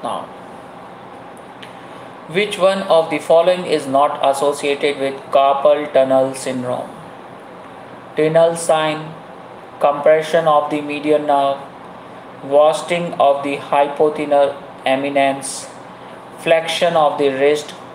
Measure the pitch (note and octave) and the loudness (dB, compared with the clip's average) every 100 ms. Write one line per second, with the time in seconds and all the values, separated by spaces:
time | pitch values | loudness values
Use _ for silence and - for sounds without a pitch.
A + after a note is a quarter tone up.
0 | A#2 G2 - - - - - - - - | -8 -8 -10 -16 -18 -18 -18 -20 -20 -20
1 | - - - - - - - - - - | -20 -20 -20 -20 -20 -18 -18 -18 -20 -18
2 | - - - E3 G#3 F#3+ F#3 F#3+ - D#3+ | -20 -20 -6 -2 -2 2 2 2 2 2
3 | D#3+ D3+ - E3+ F3 F3+ F3+ D3+ C3+ C3+ | 2 -2 4 4 4 2 0 -2 0 2
4 | D3 - C3+ C3 C#3+ C#3+ C#3+ C#3 D3 C#3 | 2 2 0 2 0 0 -2 0 -2 -2
5 | C3+ C3+ - C#3 C#3 C#3 D3+ D3 D3 C3+ | -4 -4 0 4 4 4 4 2 2 2
6 | C3 C3 C3+ C3 C3+ B2+ B2 B2 - - | 4 4 2 -2 -6 -6 -4 -6 -8 -14
7 | - - - - - - - - - - | -18 -18 -20 -20 -20 -20 -20 -20 -20 -20
8 | - - D#3 D#3+ E3 E3+ - D#3 D#3 D3+ | -8 -2 2 4 4 2 0 0 0 -4
9 | D#3 - - - - - - - C#3+ D3 | -8 -14 -18 -20 -20 -20 -18 -2 0 2
10 | D3 D#3 D#3 E3+ D#3+ D3 C#3+ D3+ D3 D3 | 4 4 2 0 4 2 2 -2 -4 -4
11 | D3+ D3+ D3 C#3+ C#3 C3+ - - - - | 0 0 2 0 0 -2 -8 -18 -20 -20
12 | - - - - C3+ C#3+ D3+ D#3 - F3 | -20 -20 -20 -16 0 4 4 2 -2 -4
13 | E3+ - C#3 C#3 C#3+ C#3 - C#3+ D3 C#3+ | -4 0 2 2 -2 -6 -2 0 2 2
14 | D#3 D3+ D3 C#3+ C#3 - - - C3 C3+ | 0 0 0 2 2 0 -12 -8 -2 -2
15 | C#3 C#3 C#3 C3+ C3 - - - - - | 0 0 0 0 -6 -12 -14 -16 -20 -20
16 | - - - - - E3 - - F3 E3 | -20 -20 -20 -6 0 2 0 -2 0 2
17 | D3 C#3+ C#3+ C3 C#3+ D3 - - - | 2 2 0 2 2 2 -2 -16 -18